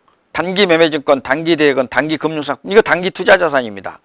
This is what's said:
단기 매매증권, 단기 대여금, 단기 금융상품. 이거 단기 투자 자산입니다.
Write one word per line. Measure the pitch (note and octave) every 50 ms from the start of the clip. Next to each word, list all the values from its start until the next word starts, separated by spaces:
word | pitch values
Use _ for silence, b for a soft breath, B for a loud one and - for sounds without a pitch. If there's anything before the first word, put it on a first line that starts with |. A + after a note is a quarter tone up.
| _ _ _ _ _ _
단기 | - D3+ E3 F#3 F3+ F#3+ G3+
매매증권, | F3 D#3+ E3 E3 D#3 D3+ D3 - D3+ C#3+ C3 -
단기 | - C#3 D#3+ E3 E3 E3
대여금, | D3+ D3+ C#3+ B2+ C3+ B2+
단기 | - - B2+ D3 D#3 D#3
금융상품. | C3+ - D#3+ D#3+ D3+ C#3 C#3+ C3 - - F#3
이거 | G3 A3+ -
단기 | - D#3 F3 F#3 F#3
투자 | - - F3+ G3+ G3 F3+
자산입니다. | F3 D#3 C#3+ C3+ B2 G#2+ G2+ G2 F#2 - E3 -